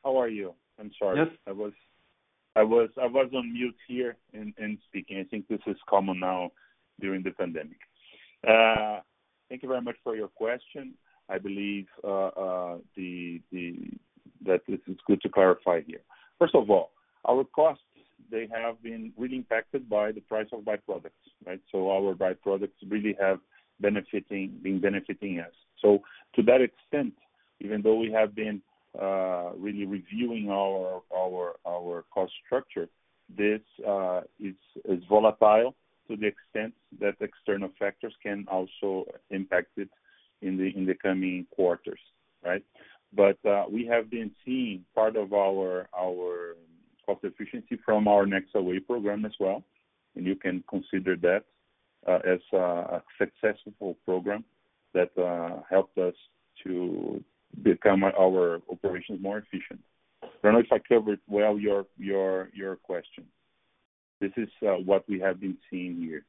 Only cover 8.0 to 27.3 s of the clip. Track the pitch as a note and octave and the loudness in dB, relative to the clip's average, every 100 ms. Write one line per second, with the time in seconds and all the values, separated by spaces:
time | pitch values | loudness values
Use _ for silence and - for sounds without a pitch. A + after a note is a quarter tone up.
8 | _ - - _ A#2 A2+ A2+ A2 G#2+ G#2 | _ -20 -20 _ 6 8 8 4 -2 -6
9 | - _ _ _ _ B2+ C3 B2+ A#2+ A2+ | -10 _ _ _ _ -12 -4 -4 -4 -8
10 | B2+ A2 G#2 _ A2 B2 - D3 C3 B2+ | -6 -6 -8 _ -4 -4 -8 -16 -16 -20
11 | _ _ - F#2+ G2 G2 G2+ G2+ F#2 - | _ _ -8 -8 -6 -6 -4 -6 -8 -10
12 | G2+ G2 F#2+ - F#2+ F2+ F2+ F2 - - | -4 0 -2 -2 -4 -4 -4 -8 -14 -12
13 | F2+ F2+ F2 E2+ _ F#2 F2 F2 - - | -10 -8 -10 -12 _ -10 -8 -10 -12 -14
14 | _ _ - _ G2 F#2 - G2+ - F#2 | _ _ -20 _ 0 0 0 -8 -8 -10
15 | - G2 G#2 - F#2+ F2+ - E2+ D2+ - | 0 0 2 4 6 6 2 -2 -4 -18
16 | _ - _ _ E3+ D3 G#2 F#2+ E2 _ | _ -20 _ _ 4 4 6 4 2 _
17 | _ _ - B2+ C3 - D#3 C#3+ _ _ | _ _ 0 0 0 2 2 2 _ _
18 | _ _ A2 A2+ A2 A2+ A#2 A2+ A2+ A2+ | _ _ _ -8 -8 -6 -6 -6 -12 -12
19 | A2 G#2 B2+ C3 - A2+ - C#3 A#2+ G#2 | -12 -8 -6 -6 -2 -2 -2 -8 -2 0
20 | G#2+ G#2+ _ A2 G#2+ A#2 G#2 G#2 - F#2 | 0 -4 _ -6 -4 -8 -4 -6 -4 -10
21 | E2 _ _ _ - F#2+ _ G2 F#2+ F#2+ | -10 _ _ _ -14 -14 _ -2 0 2
22 | G2 F2+ F#2+ F2+ G2+ F#2+ G2 _ G2 G#2 | 0 0 -2 -2 -2 -2 -4 _ -6 -4
23 | G#2 G2 F#2+ F#2+ _ _ _ _ G2+ G#2 | -2 0 0 0 _ _ _ _ 0 0
24 | F#2+ G2+ - G2 F#2+ G2 F#2+ F#2+ G2 G2 | -2 -6 -6 -6 -6 -6 -4 0 0 0
25 | F#2+ F#2+ G2+ F2 E2+ _ _ _ G#2 G2+ | -6 -8 -6 -8 -10 _ _ _ 6 6
26 | - - _ - A2 C3 B2 _ _ D3 | 2 -20 _ 2 6 6 4 _ _ -4
27 | B2 - _ | -4 -8 _